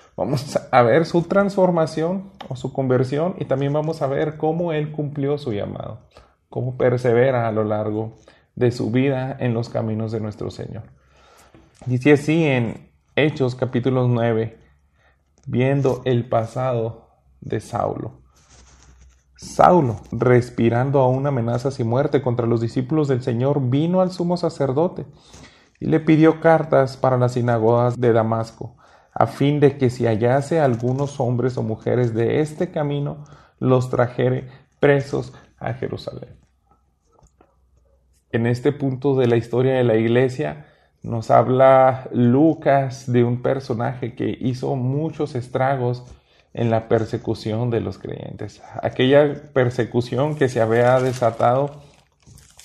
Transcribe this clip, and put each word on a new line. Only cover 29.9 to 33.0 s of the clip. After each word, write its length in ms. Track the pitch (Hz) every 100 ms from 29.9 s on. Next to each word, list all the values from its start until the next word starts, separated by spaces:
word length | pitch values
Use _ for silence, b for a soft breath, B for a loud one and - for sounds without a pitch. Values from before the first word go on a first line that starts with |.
| 127
hallase 560 | 117 107 120 135 139 165
algunos 600 | 143 113 120 131 139 139
hombres 360 | 123 120 127 127
o 60 |
mujeres 500 | 113 107 120 117 123
de 280 | 110 113 120
este 300 | 151 151 180
camino, 540 | 165 147 143